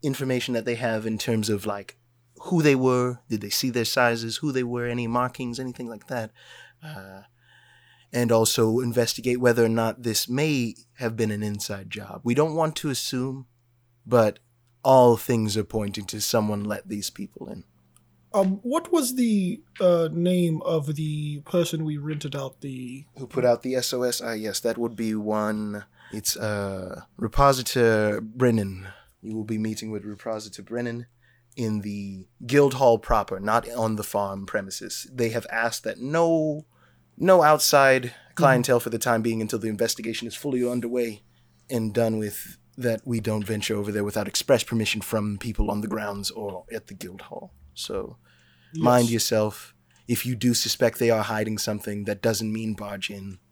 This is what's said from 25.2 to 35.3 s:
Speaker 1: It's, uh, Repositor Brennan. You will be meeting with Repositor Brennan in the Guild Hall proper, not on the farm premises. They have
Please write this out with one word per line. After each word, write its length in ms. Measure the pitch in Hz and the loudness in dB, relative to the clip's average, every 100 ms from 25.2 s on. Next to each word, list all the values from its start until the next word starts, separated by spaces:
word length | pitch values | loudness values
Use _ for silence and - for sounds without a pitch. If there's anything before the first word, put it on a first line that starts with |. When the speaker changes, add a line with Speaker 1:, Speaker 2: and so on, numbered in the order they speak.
| 107 107 107 107 107 104 - _ - | -2 0 0 -2 -6 -8 -14 _ -12
Speaker 1:
It's, 220 | 107 - - | -8 -6 -4
uh, 640 | 110 104 101 95 92 - - - | -2 -2 -4 -6 -10 -12 -16 -8
Repositor 1000 | 113 - 143 135 123 131 117 110 107 104 | -4 4 4 4 0 4 4 6 2 0
Brennan. 680 | 110 120 127 113 98 95 95 - _ _ | -6 2 2 4 0 -6 -14 -18 _ _
You 140 | - 110 | -10 -10
will 80 | |
be 140 | 107 110 | -6 -4
meeting 340 | 110 107 110 | -4 -4 -8
with 140 | 107 104 | -8 -10
Repositor 580 | 101 - 110 107 - | -12 -8 -8 -10 -16
Brennan 440 | 98 117 120 117 120 _ _ _ _ - | -10 -6 -6 -6 -12 _ _ _ _ -6
in 240 | 113 107 | -2 -2
the 460 | 104 101 101 95 92 _ 123 | -4 -8 -8 -12 -16 _ 0
Guild 280 | 139 143 135 | 4 4 4
Hall 220 | 127 117 | 4 4
proper, 380 | - 113 98 95 | 2 0 0 -4
not 300 | 101 113 117 | 0 0 0
on 260 | 120 110 107 | -2 -2 -2
the 60 | |
farm 420 | 104 101 101 98 98 | -4 -2 -2 -4 -6
premises. 640 | 107 98 - 98 - - | -6 -6 -12 -10 -12 -12
They 160 | 131 | -2
have 160 | 117 | -2